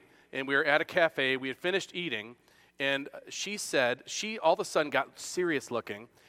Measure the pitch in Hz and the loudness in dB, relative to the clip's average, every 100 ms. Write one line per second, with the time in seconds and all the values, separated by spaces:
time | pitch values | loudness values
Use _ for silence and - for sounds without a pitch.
0 | _ - _ 131 135 139 156 151 165 180 | _ -20 _ -6 0 2 4 4 4 2
1 | 165 - 131 131 135 123 180 190 - 180 | 2 2 0 0 -2 -4 -2 -2 -2 -6
2 | 175 110 110 120 _ _ _ - 139 139 | -4 -6 -8 -16 _ _ _ -4 0 0
3 | 143 - - - 190 208 - 151 120 127 | -2 -12 -12 -8 -6 -6 0 2 2 0
4 | - - 214 220 160 170 - 175 151 135 | -6 -8 -6 0 2 2 2 0 2 0
5 | 135 - - - 180 143 - 117 - 104 | -2 -6 -6 0 2 0 -2 -4 -4 -10
6 | 117 _ | -12 _